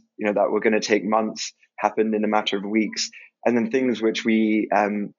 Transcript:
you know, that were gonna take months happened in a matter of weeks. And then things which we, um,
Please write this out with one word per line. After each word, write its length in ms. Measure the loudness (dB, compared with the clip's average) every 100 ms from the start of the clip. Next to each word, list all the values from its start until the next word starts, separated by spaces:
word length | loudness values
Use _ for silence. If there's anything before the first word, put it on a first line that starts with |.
| _ -4
you 100 | 0
know, 60 |
that 180 | 2 2
were 100 | 2
gonna 200 | 2 2
take 240 | 2 0
months 480 | 2 0 0 -6 -12 -14 _ -4
happened 380 | -2 0 0
in 100 | 0
a 40 | 0
matter 280 | 0 0 -4
of 80 |
weeks. 460 | -2 0 0 -4 -8 -12 -20 _
And 100 | 0 0
then 140 | 0
things 300 | 0 0 0
which 240 | -2 0
we, 440 | 0 2 2 0 2
um, 380 | 2 2 -2 -6